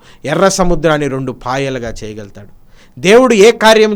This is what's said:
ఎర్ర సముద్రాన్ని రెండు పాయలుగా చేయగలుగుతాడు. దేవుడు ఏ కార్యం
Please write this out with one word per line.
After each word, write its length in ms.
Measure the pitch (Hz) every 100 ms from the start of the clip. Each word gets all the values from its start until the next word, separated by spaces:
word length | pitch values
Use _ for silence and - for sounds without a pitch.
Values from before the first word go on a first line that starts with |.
| _ - 127
ఎర్ర 140 | 160 190 185
సముద్రాన్ని 480 | 175 170 160 151 143 131
రెండు 160 | 131 117 123
పాయలుగా 460 | 135 139 131 117 110
చేయగలుగుతాడు. 520 | 107 107 101 104 101 - _ - _ -
దేవుడు 360 | 165 233 254 226 214
ఏ 40 | 226
కార్యం 300 | 220 220 214